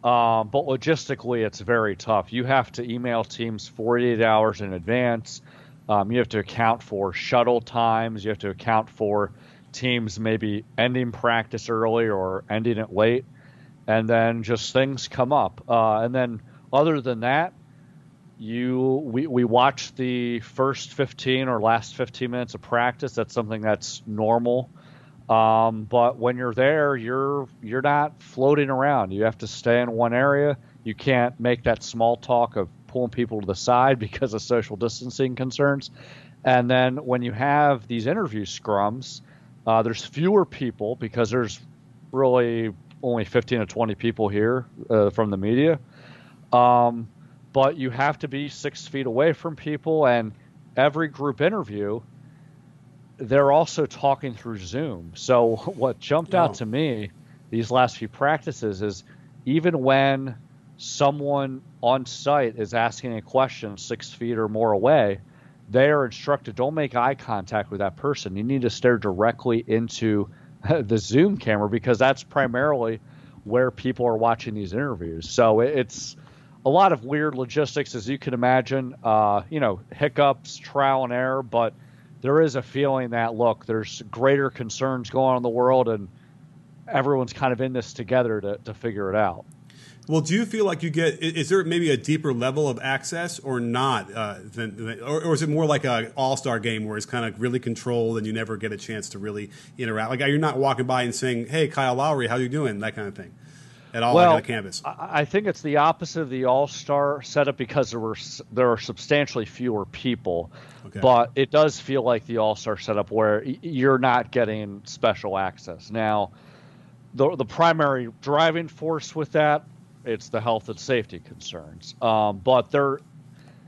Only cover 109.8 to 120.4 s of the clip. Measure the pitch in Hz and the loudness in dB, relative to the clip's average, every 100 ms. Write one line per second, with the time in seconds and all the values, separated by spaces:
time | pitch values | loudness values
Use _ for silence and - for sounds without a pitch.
109.8 | 95 - 131 117 95 85 85 - - - | -6 -6 -4 -4 -2 -4 -6 -14 -20 -20
110.8 | 107 104 127 120 120 139 131 151 156 - | -16 2 6 6 4 0 2 4 4 0
111.8 | - 135 120 117 - 117 107 104 - 104 | -4 -2 0 0 -2 -2 0 -2 -4 -6
112.8 | - 104 98 107 107 107 127 135 165 139 | -2 -2 0 2 2 2 -2 -8 -6 0
113.8 | 131 131 127 123 117 127 110 107 104 101 | 4 4 4 2 0 0 0 -2 -8 -14
114.8 | - - 117 101 104 95 95 - - 82 | -16 -2 0 0 -4 -4 -4 -6 -16 -16
115.8 | - 110 110 107 95 - - - - - | -8 -4 0 0 -2 -8 -20 -20 -20 -20
116.8 | - - - - 139 165 123 - 165 160 | -20 -20 -18 0 0 0 -6 2 4 4
117.8 | 143 135 117 - 139 147 160 160 165 156 | 2 0 -4 -10 -2 2 2 2 -6 -8
118.8 | 156 160 - 160 147 160 151 147 - - | -6 -6 -6 -8 -2 2 2 2 -4 -20
119.8 | - - 127 110 - 113 | -20 -16 -8 -8 -4 -4